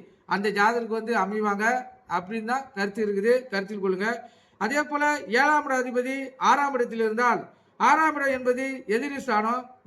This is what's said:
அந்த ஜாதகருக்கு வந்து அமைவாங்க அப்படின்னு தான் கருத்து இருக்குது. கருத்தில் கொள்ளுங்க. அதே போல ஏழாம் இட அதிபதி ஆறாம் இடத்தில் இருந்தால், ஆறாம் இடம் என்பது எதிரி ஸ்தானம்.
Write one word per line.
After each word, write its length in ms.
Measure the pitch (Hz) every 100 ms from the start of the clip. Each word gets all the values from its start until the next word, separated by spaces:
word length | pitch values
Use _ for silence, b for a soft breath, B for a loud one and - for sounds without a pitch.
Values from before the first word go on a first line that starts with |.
| b b -
அந்த 140 | 185 208 202
ஜாதகருக்கு 420 | 208 240 226 226
வந்து 140 | 220 226
அமைவாங்க 400 | 190 214 214 202 220 254 - - - 175
அப்படின்னு 340 | 180 226 220
தான் 160 | 262 269 -
கருத்து 240 | 202 202
இருக்குது. 300 | 214 202 214 254 247
கருத்தில் 300 | 196 196 214
கொள்ளுங்க. 240 | 190 185 214 247 B B B -
அதே 200 | 208 285 294
போல 140 | 294 294 294 185 226
ஏழாம் 280 | 285 302 285
இட 80 | 262
அதிபதி 340 | 247 240 247 269 262 - 190
ஆறாம் 260 | 269 285 254
இடத்தில் 260 | 233 226
இருந்தால், 360 | 220 220 247 202 - b b -
ஆறாம் 360 | 220 302 320 294
இடம் 160 | 269 262
என்பது 280 | 247 247 269 262 -
எதிரி 240 | 220 285 277
ஸ்தானம். 420 | 254 214 214 247 247 -